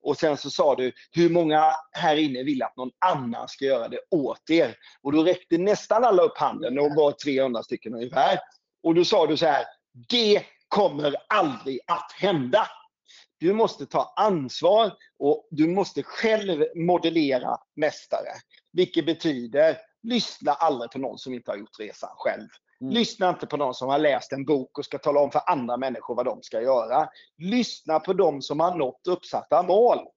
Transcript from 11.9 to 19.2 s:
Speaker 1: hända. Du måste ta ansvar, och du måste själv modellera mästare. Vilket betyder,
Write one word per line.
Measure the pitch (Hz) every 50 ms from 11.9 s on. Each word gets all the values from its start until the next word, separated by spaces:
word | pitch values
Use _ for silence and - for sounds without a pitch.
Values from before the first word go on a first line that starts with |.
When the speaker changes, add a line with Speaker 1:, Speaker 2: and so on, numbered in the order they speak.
| 170 - - -
Speaker 1:
hända. | - - - - 190 151 127 123 - - - - - - - _ _ _ _ _ - - - _ _ _
Du | 151 175 202
måste | 220 226 190 - - 143
ta | - - 165 - - -
ansvar, | - 202 214 190 160 135 123 - - 151 170 202 220 226 196 185 _ _ _ _ _
och | 135 143 151 151 _ _
du | 165 143 156
måste | 165 175 202 185 - - 143 135
själv | - - - - 220 220 214 202 196 170 143 156 165 -
modellera | 170 160 175 180 165 170 170 165 165 151 139 131 123 123 123 120 - _ _ _
mästare. | 147 156 147 - - - _ - - - - - - _ _ _ _ _ _
Vilket | _ 165 180 175 - 165 156
betyder, | 156 160 -